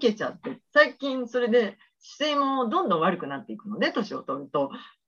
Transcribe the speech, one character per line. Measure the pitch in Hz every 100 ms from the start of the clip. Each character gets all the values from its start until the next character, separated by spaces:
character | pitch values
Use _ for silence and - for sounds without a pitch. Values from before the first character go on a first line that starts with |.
| 240
け |
ち | 214 131
ゃ |
っ | -
て、 | - - _
最 | 196 247 -
近 | 277 262 233
そ | 247
れ | 240
で | 240 202 - _ _
姿 | - - 302
勢 | 285
も | 277 269 233
ど | 349
ん | 330
ど | 165
ん |
悪 | 170 175
く | 143
な | 139
っ | -
て |
い | 110
く | 101
の | 110
で、 | 294
年 | 320 -
を | 135
取 | - 139
る | 139
と、 | 147 139 - - _